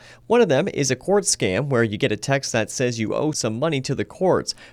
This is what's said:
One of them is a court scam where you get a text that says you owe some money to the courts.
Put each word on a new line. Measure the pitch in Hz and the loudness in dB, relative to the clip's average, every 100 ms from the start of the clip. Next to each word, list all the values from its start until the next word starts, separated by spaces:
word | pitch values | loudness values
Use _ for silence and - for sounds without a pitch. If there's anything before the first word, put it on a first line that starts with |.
| - - - | -12 -12 0
One | 233 | 2
of | 214 | 4
them | 135 185 | 4 2
is | - 135 | 0 -2
a | 127 | -2
court | - 202 | 0 0
scam | 190 - 113 92 143 | 2 0 0 0 0
where | 123 | 2
you | 117 101 | 2 0
get | 135 | -2
a | 107 | -2
text | - 135 - | -2 -2 0
that | 120 104 | -2 -2
says | - 123 113 | -2 -2 0
you | 107 | -2
owe | 107 147 | -2 -2
some | 151 117 110 | -2 -4 -2
money | 156 139 | -2 -2
to | 127 | -4
the | 127 104 | -4 -4
courts. | - 185 120 - - - | -2 0 0 -2 -10 -14